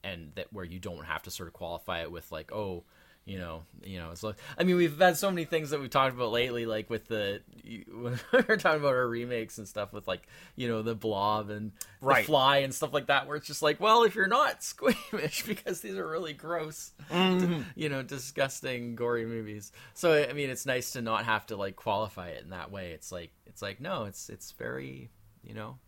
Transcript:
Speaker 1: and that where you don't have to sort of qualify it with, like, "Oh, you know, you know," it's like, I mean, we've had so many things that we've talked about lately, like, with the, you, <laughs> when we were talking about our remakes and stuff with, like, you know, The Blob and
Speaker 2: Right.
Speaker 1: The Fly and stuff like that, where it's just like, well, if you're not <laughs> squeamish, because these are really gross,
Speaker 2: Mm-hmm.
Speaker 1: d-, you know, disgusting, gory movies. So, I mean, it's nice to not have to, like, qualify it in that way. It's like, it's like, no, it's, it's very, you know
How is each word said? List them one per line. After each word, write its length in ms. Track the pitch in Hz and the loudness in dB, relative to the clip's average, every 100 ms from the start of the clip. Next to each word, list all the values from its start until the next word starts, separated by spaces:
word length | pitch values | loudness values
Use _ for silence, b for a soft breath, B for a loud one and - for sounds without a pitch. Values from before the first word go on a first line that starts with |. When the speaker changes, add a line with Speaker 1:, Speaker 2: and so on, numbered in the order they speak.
Speaker 1:
and 280 | 98 87 78 85 | -8 -10 -10 -10
that 160 | 90 | -10
where 120 | 104 | -10
you 140 | 90 90 | -10 -8
don't 260 | 92 85 | -8 -10
have 180 | 78 78 | -4 -6
to 60 | - | -6
sort 180 | - 85 | -12 -12
of 40 | |
qualify 500 | - 87 85 - 87 | -10 -8 -8 -4 -6
it 80 | 82 | -6
with, 180 | 85 - | -10 -10
like, 200 | 80 - | -12 -8
"Oh, 320 | 107 101 87 - b b b | -8 -6 -8 -12 b b b
you 140 | - 95 | -14 -10
know, 260 | 87 80 80 - | -10 -10 -14 -20
you 140 | 95 92 | -14 -12
know," 120 | 82 | -10
it's 120 | 85 | -8
like, 140 | 107 110 B B | -8 -8 B B
I 80 | |
mean, 120 | 180 180 | 4 6
we've 220 | 170 147 | 4 6
had 180 | 180 156 | 4 6
so 100 | 196 | 0
many 140 | 180 | -2
things 260 | 160 165 151 | 0 -2 -2
that 100 | 147 | -4
we've 100 | 131 | 0
talked 240 | 143 135 | 2 2
about 160 | 123 120 | 2 0
lately, 320 | 117 123 120 113 | 2 0 0 -2
like, 220 | 107 104 | -2 -2
with 200 | 113 - | -6 -4
the, 340 | 110 101 101 - - | -2 -2 -4 -10 -20
you, 220 | - 110 - | -16 -16 -14
<laughs> 60 | |
when 260 | 110 120 120 - | -8 -4 -4 4
we 80 | 254 247 | 4 6
were 80 | 214 | 4
talking 240 | 185 156 | 4 4
about 140 | 147 | 4
our 120 | 127 123 | 4 2
remakes 500 | 117 120 120 110 - | 0 -2 -4 -6 -10
and 80 | 101 | -10
stuff 240 | - 101 | -6 -6
with, 160 | 104 98 | -8 -6
like, 180 | 90 - B B - | -6 -6 B B -6
you 100 | 123 | -2
know, 140 | 113 | -2
The 120 | 110 | -2
Blob 560 | 113 110 101 101 107 104 | -2 -2 2 2 0 -2
and 220 | 104 107 B B B | -6 -8 B B B
Speaker 2:
Right. 220 | 131 131 | 4 6
Speaker 1:
The 40 | 143 | 6
Fly 320 | 151 131 139 | 6 8 6
and 140 | 139 | 4
stuff 180 | 131 147 | -2 -2
like 120 | 139 127 | -2 4
that, 180 | 139 123 | 2 2
where 100 | 151 | -8
it's 100 | - | -6
just 140 | 147 | 2
like, 200 | 151 151 | 2 4
well, 240 | 208 226 | 8 8
if 100 | 226 | 8
you're 140 | 220 190 | 6 4
not 340 | 240 302 - | 6 4 0
<laughs> 80 | - | -10
squeamish, 680 | - 269 226 - 208 156 - | 2 2 2 -2 -4 -2 -4
because 360 | - 202 - 185 | -4 -4 -4 -6
these 140 | 208 190 | -6 -6
are 120 | 165 | -4
really 240 | 160 165 | -4 -6
gross, 600 | 147 151 170 156 151 - - 143 | -8 -4 -4 -4 -10 -14 -16 -2
Speaker 2:
Mm-hmm. 480 | 170 185 185 180 170 | 4 6 6 4 2
Speaker 1:
d-, 60 | 117 - | -2 -4
you 120 | 151 | -4
know, 140 | 135 | -4
disgusting, 920 | - 139 123 - 135 - 131 123 120 117 | -6 -8 -8 0 0 0 -6 -6 -6 -4
gory 300 | 120 117 113 | 0 0 -2
movies. 460 | 117 107 107 98 B B | -6 -6 -10 -14 B B
So, 320 | - 175 151 139 | 0 4 6 4
I 60 | |
mean, 160 | 143 139 | -2 -4
it's 160 | 127 | -4
nice 280 | 135 127 120 | -2 -2 -2
to 100 | 127 | -4
not 220 | 113 110 117 | 0 0 2
have 180 | 107 - | 0 0
to, 100 | 101 | -6
like, 200 | 98 92 | -6 -4
qualify 520 | - 101 107 95 90 | -2 0 -2 -6 -12
it 160 | 67 | -12
in 60 | 73 | -12
that 200 | 92 80 | -12 -10
way. 220 | 98 92 | -10 -10
It's 180 | 80 - | -12 -12
like, 180 | 87 85 _ - | -12 -12 _ -20
it's 140 | - | -10
like, 180 | 101 98 | -10 -8
no, 240 | 147 180 | -6 -4
it's, 260 | 104 - - | -6 -10 -14
it's 220 | - - | -14 -16
very, 580 | - 120 - - 131 120 _ - _ | -10 -8 -8 -10 -12 -16 _ -20 _
you 100 | - | -16
know 240 | 107 107 127 | -12 -12 -16